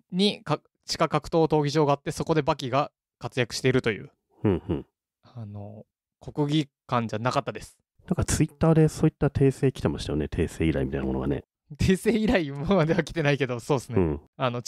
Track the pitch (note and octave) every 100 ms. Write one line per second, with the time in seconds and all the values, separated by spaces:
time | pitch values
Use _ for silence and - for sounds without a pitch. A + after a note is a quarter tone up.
0 | - F3+ G#3 - - D3+ _ _ - -
1 | D#3+ D3+ - E3+ D#3 D#3 D3 D3 C#3+ C#3+
2 | - - D#3 D#3 C#3+ D#3 C3 C3 D3 _
3 | _ _ B2 - A#2+ - C3 B2+ B2 G2
4 | C#2 _ _ _ A2 F2 - D2+ - _
5 | _ _ _ A#2+ G#2+ G2+ G2+ G#2+ - _
6 | _ _ - A#2+ D3 D#3 C#3+ _ - B2+
7 | A2+ G#2+ B2 C#3+ C3+ G#2+ - _ _ _
8 | - F#3 G#2 - D#3 - D#3+ D#3+ D#3 -
9 | D#3 - C#3+ - C3+ C3 C3+ - - C#2+
10 | - D2 D2 - D#2+ - E2 C#2+ C2+ C2+
11 | C2+ - C3 C#3 - _ - D3 - F#3
12 | A3 A#3 A3 G#3+ D3 C#3+ D#3 G3 D#3 F3
13 | D3+ E3 C#3+ C#3 C3 B2 - C#3+ - A2+
14 | E2+ D2 - - C3 A#2+